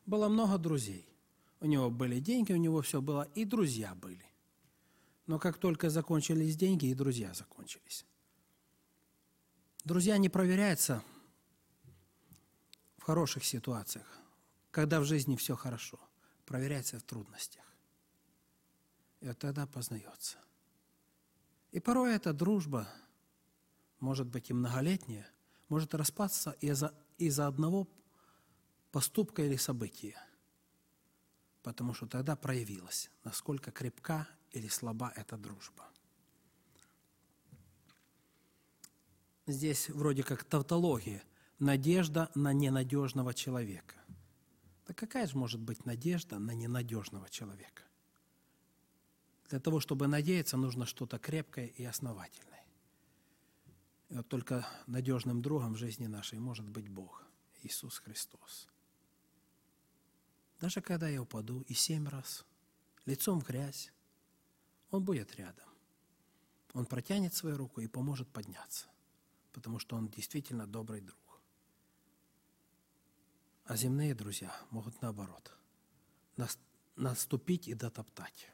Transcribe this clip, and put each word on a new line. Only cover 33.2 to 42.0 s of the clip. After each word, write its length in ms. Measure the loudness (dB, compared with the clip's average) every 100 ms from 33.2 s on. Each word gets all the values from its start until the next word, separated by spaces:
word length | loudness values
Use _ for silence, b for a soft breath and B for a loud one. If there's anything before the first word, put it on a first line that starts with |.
насколько 480 | -8 -8 -4 -6 -6
крепка 560 | -6 -8 -6 -4 -4 -4 -12 _
или 160 | -10 -6
слаба 440 | -4 -4 -4 -4
эта 220 | -6 -10 -10
дружба. 480 | -12 -14 -16 -20 -20 -20 _ _ _ _ b b b b b b _ _ _ _ _ -20 -20 _ _ _ _ b b b b b b b -20 _ _ _ _ _ -4
Здесь 440 | 0 2 0 0
вроде 320 | 2 2 2
как 220 | 0 -2
тавтология. 760 | 2 2 4 4 4 2 -2 -10 -12 b b b
Надежда 720 | 4 6 6 6